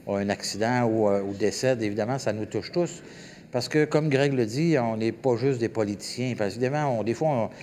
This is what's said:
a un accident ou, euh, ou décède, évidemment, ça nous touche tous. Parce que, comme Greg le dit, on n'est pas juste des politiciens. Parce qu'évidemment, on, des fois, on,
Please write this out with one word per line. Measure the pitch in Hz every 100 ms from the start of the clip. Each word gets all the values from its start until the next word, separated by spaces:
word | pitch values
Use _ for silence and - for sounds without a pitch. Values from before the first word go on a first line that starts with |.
| -
a | 101
un | 101
accident | 98 - 98 113 123
ou, | 120 110 104
euh, | 98
ou | 98
décède, | 98 104 - 131 127
évidemment, | 107 104 107 135
ça | 120
nous | 107
touche | 104 113 -
tous. | 175 170 - - - - - -
Parce | 123 -
que, | 156 151
comme | 151 156
Greg | 135 143
le | 135
dit, | 110 123 170 151
on | 117 110
n'est | 113
pas | 113 135 117
juste | 131 127
des | 113
politiciens. | 113 104 104 - - 127 110
Parce | 101
qu'évidemment, | 104 127 147 147 117
on, |
des | 104
fois, | 117 156
on, | 131 104 -